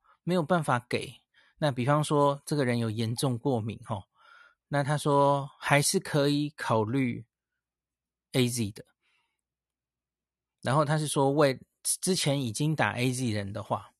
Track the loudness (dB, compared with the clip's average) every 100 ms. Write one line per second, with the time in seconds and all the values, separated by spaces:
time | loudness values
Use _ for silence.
0 | _ _ -2 0 2 0 2 0 0 -4
1 | -6 -14 _ _ _ _ -2 0 2 2
2 | 2 2 2 2 -2 0 0 0 0 -2
3 | -2 -2 -2 -2 -2 -2 -2 -8 -8 -8
4 | -10 _ -20 -20 -20 _ _ -2 0 0
5 | 2 4 4 2 -4 -10 0 2 2 0
6 | 0 0 2 0 -2 -6 -2 0 0 0
7 | -2 -4 -10 _ _ _ _ _ _ _
8 | _ _ _ 0 0 0 -4 -6 -18 _
9 | _ _ _ _ _ _ _ _ _ _
10 | _ _ _ _ _ _ -2 0 2 0
11 | -2 0 2 4 2 2 -8 _ -6 -4
12 | -2 0 0 0 -2 -2 0 2 0 0
13 | 0 0 -2 -2 -4 -8 -4 -6 -6 _